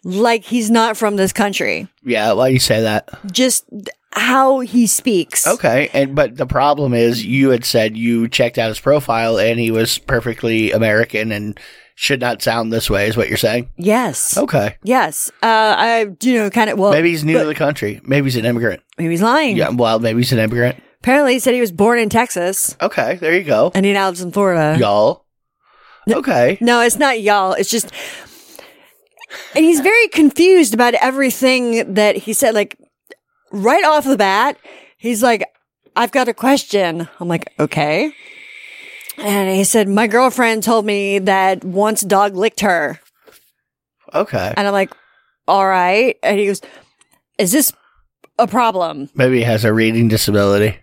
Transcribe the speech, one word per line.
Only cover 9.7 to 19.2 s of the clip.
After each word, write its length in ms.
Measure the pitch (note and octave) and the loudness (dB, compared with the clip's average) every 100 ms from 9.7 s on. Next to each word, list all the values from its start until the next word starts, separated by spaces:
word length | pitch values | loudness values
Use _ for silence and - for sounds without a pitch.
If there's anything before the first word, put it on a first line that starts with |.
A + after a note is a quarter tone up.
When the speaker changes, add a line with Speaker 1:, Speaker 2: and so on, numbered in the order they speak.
| A2+ A2+ - | 0 -2 -4
Speaker 2:
perfectly 720 | - B2+ A#2 A2+ A#2 A2+ A2 | -4 -4 -4 -4 -2 0 0
American 600 | G#2+ A2+ G#2+ A#2 G#2+ A2 | 0 2 0 0 -4 -4
and 280 | G#2 G#2+ G#2+ - - _ - | -6 -8 -12 -20 -20 _ -10
should 240 | - C3+ | -4 -2
not 200 | B2 A2 | -2 -2
sound 320 | - A#2 A2+ | -4 -2 -2
this 160 | A2+ - | -4 -2
way, 180 | G2+ G#2 | -2 0
is 80 | A2 | -2
what 120 | - | -2
you're 80 | - | -2
saying? 320 | A2 A#2+ A#2+ - | -2 -2 -6 -6
Speaker 1:
Yes. 580 | F3+ A3 A#3 B2 - - | 0 0 -2 -4 -4 -2
Speaker 2:
Okay. 420 | C#4+ D#3 G#2 - | -2 -2 -2 -6
Speaker 1:
Yes. 480 | G3+ B3+ E3 - - _ | -2 0 0 -4 -10 _
Uh, 20 | A3+ A3 G#3+ G3 | 0 2 2 2
I, 300 | A3+ A#3 G#3 F3 | 0 0 -2 -2
you 100 | B3 | 0
know, 160 | A#3+ G3+ | 0 0
kind 220 | A#3 G#3+ | 0 0
of, 80 | G3+ | 0
well, 120 | G3+ | 2
Speaker 2:
Maybe 200 | D#3+ E3+ | 2 2
he's 120 | E3 | 0
new 100 | D3+ | 0
Speaker 1:
but 80 | D#3+ | 0
Speaker 2:
to 20 | D3+ | 0
the 80 | |
country. 480 | D3+ D3 C#3+ G#2 G#2 | -2 -2 -2 -6 -8
Maybe 220 | - C#3 C#3 | -2 0 0
he's 100 | B2 | -2
an 100 | A2+ | -2
immigrant. 360 | A#2+ A#2 F2 _ - | -2 -2 -4 _ -6
Speaker 1:
Maybe 140 | E3 | -4
he's 100 | E3+ | 0